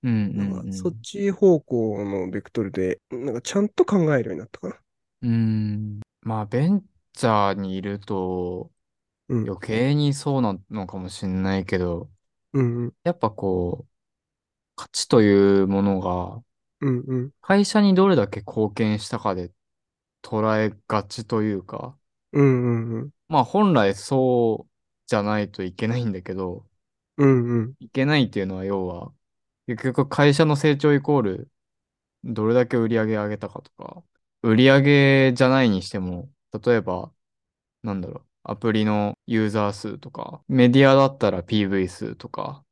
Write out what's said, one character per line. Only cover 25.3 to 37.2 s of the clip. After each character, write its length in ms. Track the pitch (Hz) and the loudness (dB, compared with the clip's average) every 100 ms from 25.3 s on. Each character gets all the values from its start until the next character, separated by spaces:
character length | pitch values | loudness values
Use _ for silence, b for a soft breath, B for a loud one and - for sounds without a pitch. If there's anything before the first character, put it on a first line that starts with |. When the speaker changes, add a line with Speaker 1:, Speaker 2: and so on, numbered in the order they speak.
| 107 | -2
Speaker 1:
い 120 | 101 | -4
と 100 | - | -6
い 120 | 92 | -10
け 140 | 92 110 | -6 -4
な 80 | 120 | -2
い 80 | 117 | -4
ん 60 | |
だ 120 | 92 | -6
け 100 | 92 | -8
ど、 320 | 95 92 90 _ _ _ _ _ - | -8 -6 -8 _ _ _ _ _ 0
Speaker 2:
う 60 | |
ん 220 | 139 131 120 | 4 4 2
う 160 | 120 113 | -2 -2
ん。 60 | 139 | -8
Speaker 1:
い 80 | - | -10
け 160 | - 135 | -2 0
な 120 | 151 | 2
い 60 | |
っ 60 | 113 | 0
て 80 | 104 | -2
い 40 | |
う 20 | 95 | -6
の 80 | 92 | -6
は 100 | 95 | -4
要 220 | 98 90 | -4 -4
は、 240 | 87 - _ _ _ _ _ - | -8 -14 _ _ _ _ _ -10
結 160 | 117 | -6
局 240 | 131 123 139 | -4 -2 -2
会 260 | - 147 | 2 2
社 120 | 143 156 | 4 2
の 100 | 147 | 2
成 200 | 156 143 | 2 2
長 180 | 151 | 2
イ 80 | 143 | 2
コ 160 | 143 143 | 2 0
ー 40 | |
ル、 300 | 107 92 - _ _ _ _ _ _ _ | 0 -4 -12 _ _ _ _ _ _ _
ど 240 | 123 110 107 | -10 -4 2
れ 60 | |
だ 120 | 120 120 | 2 2
け 120 | 123 | 0
売 120 | 113 | 0
り 80 | 113 | 0
上 80 | 110 | 0
げ 100 | 107 | -2
上 140 | 104 | -4
げ 80 | 104 | -6
た 120 | 101 | -10
か 120 | - | -14
と 100 | _ _ | _ _
か、 200 | - - _ _ _ _ | -18 -18 _ _ _ _
売 140 | 117 110 | 2 6
り 120 | 135 | 8
上 120 | 139 | 8
げ 520 | 139 143 139 135 131 | 6 6 6 6 4
じ 100 | 123 | 4
ゃ 60 | 131 | 4
な 140 | 131 | 4
い 60 | 123 | 2
に 120 | 95 | 0
し 80 | - | -4
て 100 | 104 | -8
も、 300 | 90 90 - _ _ 107 117 | -6 -8 -12 _ _ -6 0
例 100 | 117 | 0
え 60 | |
ば、 300 | - 90 - _ | 0 -8 -8 _